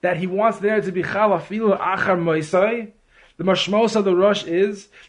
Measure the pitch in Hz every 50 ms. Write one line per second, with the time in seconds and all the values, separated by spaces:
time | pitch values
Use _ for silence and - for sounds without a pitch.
0 | - 180 175 160 185 180 180 202 214 226 208 - 185 208 220 214 165 190 175 180
1 | - - - 196 214 214 190 165 156 - 196 220 226 208 190 - - 175 190 185
2 | - - 185 175 170 165 160 160 156 151 190 180 196 220 233 240 220 208 - _
3 | _ _ _ _ - _ _ - 170 190 190 180 - 175 202 214 233 214 214 220
4 | 202 196 180 180 190 208 202 202 - 160 165 180 196 208 202 196 - _ _ -
5 | -